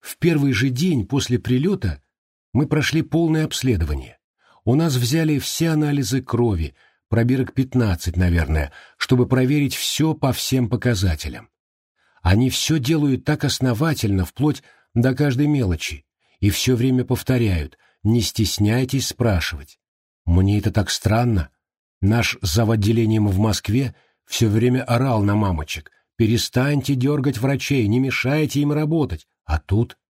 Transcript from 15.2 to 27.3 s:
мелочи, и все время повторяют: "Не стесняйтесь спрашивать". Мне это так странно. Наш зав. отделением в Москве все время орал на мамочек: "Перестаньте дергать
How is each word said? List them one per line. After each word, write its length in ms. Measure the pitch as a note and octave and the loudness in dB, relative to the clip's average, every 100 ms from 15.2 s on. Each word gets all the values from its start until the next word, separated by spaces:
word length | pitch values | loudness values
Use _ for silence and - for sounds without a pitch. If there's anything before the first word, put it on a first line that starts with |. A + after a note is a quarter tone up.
| D3 B2+ D3 | 0 2 0
мелочи, 580 | D3 G#2+ E2+ - D2 _ _ _ _ | 2 0 -2 -6 -12 _ _ _ _
и 100 | G2+ | 0
все 260 | - - B2 | 0 0 2
время 300 | C3 B2+ B2 | 2 0 0
повторяют: 720 | A#2+ - B2+ A2+ F2 D2 _ _ _ | -4 0 0 2 0 -4 _ _ _
"Не 200 | G#2 A#2 | 0 2
стесняйтесь 880 | G#2+ - G#2 - G#2 A#2 C3 C3+ - | 0 -2 -2 2 0 2 0 -2 -4
спрашивать". 680 | - A#2 F#2 - C#2+ C#2+ - _ _ _ _ - | -2 0 0 -2 -8 -16 -20 _ _ _ _ 0
Мне 320 | F2 G2 G#2 | 2 4 2
это 140 | G2+ | 0
так 180 | G#2+ G2 | -2 -2
странно. 600 | - - G#2+ A#2+ G#2 D2+ _ _ _ _ _ | -2 0 2 2 0 -2 _ _ _ _ _
Наш 380 | G2 A#2 A2 - | 2 2 0 -4
зав. 300 | G2 C3 A3 | -2 0 2
отделением 560 | A2+ G#2 A2+ A2 A2 G#2 | 2 2 2 2 2 2
в 100 | F#2+ | 2
Москве 560 | A2 G2+ - A2 C3+ - _ _ _ | 0 0 -2 -2 -2 -8 _ _ _
все 240 | - A2+ | 0 2
время 340 | G#2+ B2 B2+ | 4 2 0
орал 380 | B2+ A#2+ C3+ A2+ | 0 0 2 2
на 140 | G2+ G#2 | 2 2
мамочек: 560 | G#2 D#2+ D2 - - _ _ _ | 0 -2 -6 -12 -14 _ _ _
"Перестаньте 800 | A2+ A#2 - - C#3 C#3+ B2+ C3+ | 2 2 0 -2 0 0 0 0
дергать 420 | C3 D3 C#3 | 0 0 0